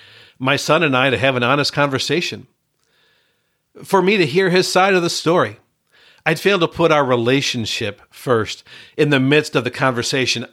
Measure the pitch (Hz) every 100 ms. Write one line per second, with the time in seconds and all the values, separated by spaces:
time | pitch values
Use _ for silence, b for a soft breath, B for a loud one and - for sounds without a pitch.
0 | B B B B 127 139 - 147 156 127
1 | 135 110 135 127 120 143 135 147 143 131
2 | - 160 - 104 - _ _ _ _ _
3 | _ _ _ _ _ _ _ - - 190
4 | 180 214 151 170 185 185 175 185 196 185
5 | 170 - 156 170 110 104 _ _ _ b
6 | b b 156 156 190 196 165 - 165 151
7 | 131 120 117 135 131 123 107 - 107 -
8 | _ - 139 113 101 - B B B -
9 | 151 135 135 151 143 147 120 - 135 120
10 | 113 139 120 117 120